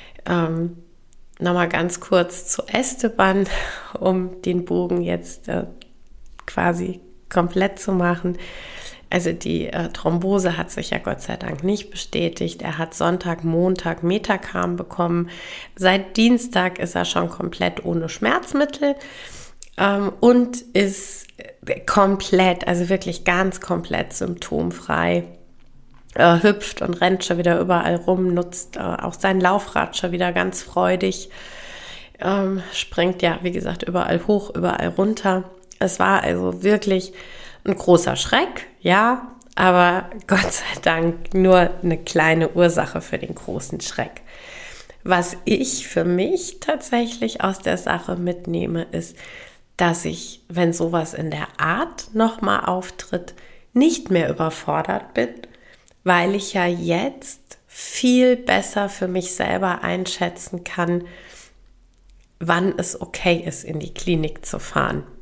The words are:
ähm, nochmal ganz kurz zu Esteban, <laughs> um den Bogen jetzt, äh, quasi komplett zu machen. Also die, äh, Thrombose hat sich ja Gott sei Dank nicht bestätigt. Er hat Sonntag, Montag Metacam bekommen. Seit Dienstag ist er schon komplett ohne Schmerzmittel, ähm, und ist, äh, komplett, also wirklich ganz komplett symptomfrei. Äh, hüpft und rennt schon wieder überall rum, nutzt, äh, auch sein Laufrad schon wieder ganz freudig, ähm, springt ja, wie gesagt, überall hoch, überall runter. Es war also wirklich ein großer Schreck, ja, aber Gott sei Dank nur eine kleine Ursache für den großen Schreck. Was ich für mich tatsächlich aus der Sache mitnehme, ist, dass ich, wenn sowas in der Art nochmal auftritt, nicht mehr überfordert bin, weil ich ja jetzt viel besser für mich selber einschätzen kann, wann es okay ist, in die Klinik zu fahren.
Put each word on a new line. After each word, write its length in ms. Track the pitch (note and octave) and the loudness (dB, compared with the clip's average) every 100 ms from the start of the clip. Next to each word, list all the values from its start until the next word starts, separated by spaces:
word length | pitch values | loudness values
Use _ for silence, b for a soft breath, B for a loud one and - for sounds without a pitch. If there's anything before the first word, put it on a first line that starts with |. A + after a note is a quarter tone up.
| B - - | B -12 -2
ähm, 520 | F3 E3 E3 E3+ E3+ - - - - - - | 0 0 -2 -4 -6 -18 -20 -20 -20 -20 -4
nochmal 280 | F3 F3 E3+ | 0 2 0
ganz 320 | - F3 - | 0 -2 -4
kurz 460 | - F#3 F3 - - | 2 2 2 -2 -6
zu 160 | - - | -6 -2
Esteban, 800 | A#3+ B3+ - A3 - F#3+ G3 F#3+ B B | 0 0 0 0 2 4 4 2 B B
<laughs> 260 | B B - | B B -2
um 420 | F#3 F#3 F#3 - | 2 2 0 -4
den 220 | F#3 F3 | -2 -2
Bogen 380 | F3 F3 F3 F3 | 0 0 2 0
jetzt, 460 | F3 E3+ - - - | 0 -2 -6 -12 -4
äh, 160 | - - - - - - - - - - | -4 -4 -10 -20 -20 -20 -20 -18 -16 -6
quasi 540 | - F3 F3 F3+ F3+ - - - | 0 2 2 -2 -6 -14 -20 -4
komplett 500 | F#3 F3 F#3 G3 G3+ | 0 2 2 0 0
zu 140 | - | 0
machen. 460 | F#3 F3 F3 F3+ F3 B B B B B B - | 2 2 2 -2 -4 B B B B B B -4
Also 220 | F3+ E3+ | -2 0
die, 340 | E3+ - E3 D#3 | -2 -2 -2 -2
äh, 240 | F3 E3+ | -4 -4
Thrombose 640 | - E3 E3+ F#3+ G3 F#3 E3 | -4 -2 0 2 2 2 0
hat 140 | E3+ | -4
sich 200 | - - | -6 -4
ja 80 | - | -4
Gott 220 | - - | -4 -6
sei 160 | - - | -6 -8
Dank 260 | - D3 | -6 -4
nicht 280 | F3+ G#3 - | -2 -2 -4
bestätigt. 720 | - - - E3+ - E3+ - | -12 -6 -2 -2 -2 -6 -6
Er 160 | - D#3 | -8 -6
hat 160 | E3 | -6
Sonntag, 500 | - E3+ F3+ F3+ E3 | -2 0 0 -2 -4
Montag 580 | E3 E3 F#3 F3+ E3+ E3 | 0 2 2 0 -2 -2
Metacam 720 | E3+ G#3 - F#3+ - F#3 F3+ F3 | 0 0 0 -2 -2 -4 -2 -4
bekommen. 540 | E3+ - E3+ E3+ F3 B B B B - | -6 -2 0 0 -2 B B B B 0
Seit 400 | F#3 G3 F#3+ - | 2 2 0 4
Dienstag 600 | A#3 A#3+ A#3+ F#3+ F3+ F3+ | 6 6 2 0 0 -2
ist 160 | E3+ | -4
er 100 | F3 | -2
schon 240 | F3 - E3+ | 0 0 -2
komplett 560 | - F3 - F3+ F3 | -4 -6 -2 -2 -2
ohne 240 | F3+ E3+ E3 | -2 -2 -2
Schmerzmittel, 840 | - A3 F4+ - C#4 C#4+ C#4+ C#4+ C#4 B B B B B - - - | -2 2 2 0 0 0 2 0 0 B B B B B -18 -12 0
ähm, 360 | G3 G3+ G3+ - | 2 2 0 4
und 400 | A#3 B3 B3 - - | 8 8 4 -2 -2
ist, 540 | F#3+ G3 G3 - - - - - - - | 0 2 0 -4 -6 -10 -16 -20 -12 -6
äh, 140 | - | -4
komplett, 840 | - G#3+ G3 G3 - F#3 F#3 F3 - | 0 4 4 2 2 4 4 2 0
also 200 | F3 F3 | 0 2
wirklich 360 | F#3+ F3+ E3+ | 0 -2 -4
ganz 360 | - F3+ F#3+ F#3 | 0 2 2 -2
komplett 520 | - E3+ E3+ - - | -4 -4 -2 -4 -4
symptomfrei. 1120 | - F3+ F3 - D2+ E2+ - - E2 E2+ F3 E3+ - - - - - - - - | -4 -6 -6 -4 -2 -2 -4 -2 0 2 2 -2 -10 -20 -20 -20 -20 -20 -20 -6
Äh, 280 | - E3+ E3+ | 4 6 8
hüpft 360 | G#3 G#3 - - | 6 2 -2 -4
und 200 | F3+ E3+ | -4 2
rennt 240 | F#3 F#3 | 2 2
schon 140 | - F3 | 0 0
wieder 200 | F3 E3+ | 2 2
überall 380 | F3+ F3 D#3+ F3 | 2 2 2 0
rum, 380 | F3+ F#3 F#3 | 2 2 2
nutzt, 420 | F3 F3 - - - | 0 -2 -6 -10 -8
äh, 40 | |
auch 340 | F3+ - - | -6 -4 -6
sein 260 | - F#3+ F#3+ | -2 0 4
Laufrad 560 | F3+ G3+ - - E3+ - | 4 2 0 -2 -2 -2
schon 160 | F3+ | -4
wieder 200 | F3 F3+ | 0 0
ganz 300 | F3 F#3 F#3 | 2 0 -4
freudig, 640 | - F3+ F3+ F#3 F#3+ - - B B B B B B B B - | -4 0 2 2 0 -2 -10 B B B B B B B B -6
ähm, 420 | F3+ G3 F#3+ F#3+ - | -2 0 0 -2 -6
springt 480 | - - - F3 F3+ | -8 -4 0 0 2
ja, 200 | E3+ E3 | 0 0
wie 80 | F3+ | -2
gesagt, 320 | F3+ - E3+ | -4 -4 -4
überall 420 | - F3+ - F3 F#3+ | -2 0 0 0 2
hoch, 260 | G#3 G3+ | 0 0
überall 340 | E3 F3 - E3+ | -2 -2 0 0
runter. 600 | E3+ G3+ A3 G3 F#3 F#3 - - - | 2 0 2 0 0 -2 -12 -20 -2
Es 180 | F#3+ - | -2 2
war 240 | F#3+ G3 | 4 4
also 400 | - F3 F#3 F3+ | 2 0 -2 0
wirklich 520 | F#3+ G#3 G#3 F#3 F#3 B B B B B | 2 2 2 0 -2 B B B B B
ein 100 | - | -4
großer 400 | F#3+ - E3+ D3 | 0 6 6 6
Schreck, 540 | C3+ - B3 F4+ - - - | 0 2 2 2 -4 -14 -4
ja, 500 | F3 F#3+ A3+ B3+ - - - | 2 4 4 2 -4 -16 -8
aber 560 | - F#3 F3+ F3 F#3 - A3 - | 2 6 8 6 4 -2 -10 0
Gott 260 | F#3+ - | 2 2
sei 280 | - - - | 0 -4 -2
Dank 500 | E3+ E3 E3+ E3 - | 0 2 2 0 -2
nur 380 | F#3+ F#3 F#3 F3 - | 4 8 8 6 2
eine 140 | F3 E3 | 0 -2
kleine 540 | - E3 D#3+ E3 D#3+ | 0 2 4 4 2
Ursache 500 | F3 F3 E3+ D#3 - | 4 4 4 -2 -4
für 160 | - - | -6 -6
den 180 | - | -6
großen 460 | - - B2+ - - | -10 -8 -8 -8 -8
Schreck. 400 | - - A#2+ - B B B B B B B B | -6 -6 -6 -10 B B B B B B B B
Was 360 | F#3 F3+ F3 - - | 0 2 2 -4 0
ich 420 | A3 C4 - - | 0 0 -4 -4
für 160 | E3+ | -2
mich 560 | F3 F3+ A#3 F4+ - - | 0 2 0 -2 -4 -6
tatsächlich 800 | - D4+ - A#3+ A#3 A#3 A3+ - | -4 -2 -2 -2 -2 -4 -6 -2
aus 180 | F#3+ F#3+ | -2 -2
der 180 | F#3 F3+ | -2 -2
Sache 380 | - F3 - F3 | -2 -4 -4 -4
mitnehme, 640 | F3 F3 F3 E3+ F3 E3 | -2 -4 -4 -4 -2 -4
ist, 340 | E3+ E3 E3+ B B B B B _ - | -4 -6 -8 B B B B B _ 0
dass 260 | F3 E3 | 0 0
ich, 380 | D#3+ E3+ - - - | -2 -6 -10 -16 -6
wenn 260 | E3+ E3+ | 0 2
sowas 400 | E3+ E3 E3+ D#3+ | 2 0 0 -2
in 160 | - D#3 | -4 -6
der 180 | D3+ D3+ - | -6 -8 -2
Art 580 | D#3 G3+ E4+ - - | -2 0 -4 -8 -4
nochmal 520 | A3 A3+ A3+ G3+ - - | 2 2 2 0 0 0
auftritt, 640 | F#3 F#3 - - F3+ F3 b b b b | -2 -4 -12 -6 -6 -6 b b b b
nicht 380 | B3 D#4+ - - | 4 4 4 2
mehr 180 | F3 D#3+ | 2 2
überfordert 840 | D#3 D#3+ - - D3+ - G3 - | 0 -2 -2 -2 -2 0 -4 -4
bin, 160 | - A#3+ - - B B B B - | -2 -2 -4 -18 B B B B -4
weil 300 | F#3 F3 F3 | 2 4 4
ich 180 | G3+ G3 | 0 -2
ja 140 | F#3+ F3 | 0 0
jetzt 920 | F3 E3+ E3+ C4+ - - - - - _ | 0 0 0 -2 -6 -12 -14 -16 -20 _
viel 720 | - - - B3 B3 B3+ B3 | -12 -8 0 4 6 6 4
besser 540 | B3 F#3+ G3 G#3 G3 | 4 2 2 -2 -4
für 180 | - F#3 | -2 -2
mich 260 | F3+ F3+ | -2 -2
selber 480 | - G3 F#3 F#3+ F3 | -2 -2 0 0 -2
einschätzen 800 | - F3+ F3+ - F3 F3 - F3 | -2 -2 -4 -2 -4 -4 -8 -10
kann, 420 | - - F3 F3 F3 B B B B B - _ _ _ _ - _ - | -8 -2 0 0 -4 B B B B B -20 _ _ _ _ -20 _ -4
wann 360 | E3+ F3 F#3+ - | 0 2 2 0
es 240 | F3 - | -4 -6
okay 420 | - - F3+ E3+ E3+ | -8 -2 2 2 0
ist, 180 | - | -8
in 160 | - D#3 | -6 -8
die 140 | D3+ | -8
Klinik 500 | - - D#3+ D#3 - | -6 0 0 0 -6
zu 140 | - - | -8 -8
fahren. 460 | - - - - - - | -4 -2 -2 -4 -8 -16